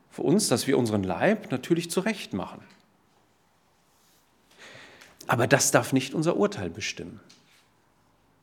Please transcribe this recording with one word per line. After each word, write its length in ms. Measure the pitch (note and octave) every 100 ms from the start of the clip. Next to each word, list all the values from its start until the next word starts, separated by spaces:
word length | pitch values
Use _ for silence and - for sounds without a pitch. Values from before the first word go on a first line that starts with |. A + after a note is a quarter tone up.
| _
für 120 | -
uns, 240 | - F#3+ -
dass 200 | B2 -
wir 120 | C3+
unseren 240 | A#2 G#2+
Leib 480 | F#2 F2 D3 G#3+ -
natürlich 400 | B2+ - E3+ E3+
zurecht 420 | - G3 G#3+ -
machen. 300 | G2 E2 - - - _ _ _ _ _ _ _ _ _ _ _ _ _ _ _ _ _ - - - - - - - -
Aber 220 | B2+ A#2+
das 240 | C3 -
darf 200 | C#3 A2+
nicht 220 | C3 C3
unser 220 | - D#3 -
Urteil 340 | - - F2
bestimmen. 500 | - - - E2+ - - - _ _ _ _ _ _ _ _ _ _